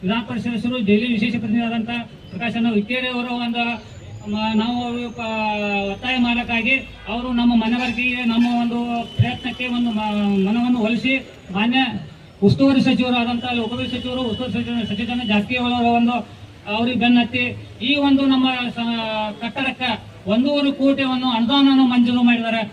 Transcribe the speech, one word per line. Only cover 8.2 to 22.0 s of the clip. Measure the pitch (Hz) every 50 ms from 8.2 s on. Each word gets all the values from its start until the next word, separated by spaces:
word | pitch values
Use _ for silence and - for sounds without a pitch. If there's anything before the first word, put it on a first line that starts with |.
| 247
ನಮ್ಮ | 233 226 233 240 240 240 240
ಒಂದು | 240 240 233 240 240 240 240 233 233 - -
ಪ್ರಯತ್ನಕ್ಕೆ | - - 240 247 247 - 254 233 - 254 247
ಒಂದು | 240 240 240 233
ಮ-, | 220 214 214 214 208 208 208 202 202 196 190 190
ಮನವನ್ನು | 214 240 240 247 247 247
ಒಲಿಸಿ | 214 220 240 233 - 254 269 269 262 - - - - -
ಮಾನ್ಯ | 180 190 220 240 247 262 262 240 214 196 - - - - - - - - 196
ಉಸ್ತುವಾರಿ | 202 - - 269 277 269 262
ಸಚಿವರಾದಂಥ | 214 262 247 - 247 254 247 247 233 233 240 233 - 254 247
ಲೋಕೋಪಯೋಗಿ | 240 226 214 240 254 262 240
ಸಚಿವರು, | - 240 233 254 254 254
ಉಸ್ತುವಾರಿ | 254 233 202 175 254 254 196
ಸಚಿವ | 240 233 233 233 233 214 - 202
ಸತೀಶಣ್ಣ | 202 240 - 247 247 247
ಜಾರಕಿಹೊಳಿ | 208 208 208 202 - 247 254 240 240 240
ಅವರ | 240 240
ಒಂದು | 233 233 233 233 233 247 240 - - - - - - - - - - 208
ಅವ್ರಿಗೆ | 220 233 240 254 214
ಬೆನ್ನತ್ತಿ | 226 240 240 240 240 - 254 247 247 240 - - - - - -
ಈ | 202 254 285
ಒಂದು | 285 285 277 277 269 269
ನಮ್ಮ | 269 269 262 262 262 254 247 247 240
ಸ-, | - 233 233 233 233 226 226 220 220 214 214 214 208 208
ಕಟ್ಟಡಕ್ಕೆ | 233 233 - 277 269 254 240 - 254 247 214 - - - - - - 185
ಒಂದೂವರೆ | 202 233 262 285 294 285 285 277
ಕೋಟಿಯನ್ನು | 277 - 262 277 277 277 269 262 254 247 254 262
ಅನುದಾನವನ್ನು | 240 226 233 220 277 285 277 277 269 262 262
ಮಂಜೂರು | 247 247 247